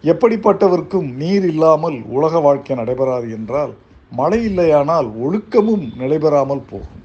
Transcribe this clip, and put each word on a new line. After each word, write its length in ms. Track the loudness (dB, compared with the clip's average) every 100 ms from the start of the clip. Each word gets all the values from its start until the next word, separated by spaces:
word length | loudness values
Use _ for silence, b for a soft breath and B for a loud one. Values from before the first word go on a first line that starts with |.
எப்படிப்பட்டவர்க்கும் 1080 | 2 2 2 2 2 4 4 2 0 -4 -4
நீர் 320 | -6 -2 0 0
இல்லாமல் 560 | 2 4 4 0 -6
உலக 380 | -6 -2 0 2
வாழ்க்கை 360 | 2 2 -2 -4
நடைபெறாது 560 | -2 -2 -2 -2 -6
என்றால், 420 | -8 -6 -4 -4 -10 _ -20 _
மழை 340 | -4 -2 0
இல்லையானால் 760 | -2 0 4 4 4 0 -2 -4
ஒழுக்கமும் 760 | -4 -4 0 0 2 0 -2 -6
நடைபெறாமல் 680 | -2 0 2 2 0 -4 -6
போகும். 320 | -14 -14 -18